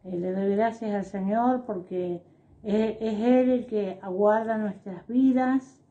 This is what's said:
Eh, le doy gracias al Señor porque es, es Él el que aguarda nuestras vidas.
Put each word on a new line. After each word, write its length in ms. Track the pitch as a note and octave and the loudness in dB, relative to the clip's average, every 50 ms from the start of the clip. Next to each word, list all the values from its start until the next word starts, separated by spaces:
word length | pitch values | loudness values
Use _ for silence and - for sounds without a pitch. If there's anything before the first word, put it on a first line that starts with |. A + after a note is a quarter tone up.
| _ | _
Eh, 140 | F#3 F3+ | -6 -6
le 140 | F3 F3+ F#3 | -4 -4 -2
doy 240 | F#3 G3 G3 G3 G3 | -2 0 0 0 2
gracias 400 | G3+ A3 A#3 A3+ A3+ A3+ G#3+ G3+ | 2 2 0 -2 -4 -6 -4 -4
al 100 | G3+ G3 | -4 -4
Señor 600 | - - G3 F#3+ G3 G#3 A3+ A#3+ B3+ B3+ B3 B3 | -4 -6 -4 -2 0 0 2 2 2 2 0 -2
porque 560 | - G#3 F3+ F3 - F3+ F3+ F3+ F3+ F3 E3+ - - - _ _ _ - _ - | -6 -8 -8 -8 -6 -6 -4 -4 -4 -6 -8 -8 -18 -20 _ _ _ -20 _ -4
es, 340 | G#3+ G3+ G#3+ A3 A3 G#3+ - | -2 0 0 0 -2 -4 -4
es 200 | A3+ A3 G#3+ G#3 | -4 -4 -2 0
Él 300 | A3+ B3 B3 B3+ B3+ B3+ | 2 4 4 6 6 4
el 140 | B3+ A#3+ - | 2 0 -2
que 320 | - A3 G#3 G3+ F#3+ F#3+ F#3+ | -2 -4 -2 -2 -4 -6 -8
aguarda 560 | - G3 F3+ F#3 G#3 G#3 G#3+ A3+ A3+ A3 A3+ | -8 -6 -2 2 4 4 4 4 0 -2 -2
nuestras 480 | A3 G#3+ G#3 F#3+ - - G3 F#3 F3 - | -2 -2 -4 -6 -8 -12 -12 -12 -12 -10
vidas. 720 | - A#3 B3+ C4 C4 B3 B3+ B3+ B3+ C4 C4+ - - - _ _ _ | -2 2 4 4 4 4 4 2 2 2 0 -2 -4 -20 _ _ _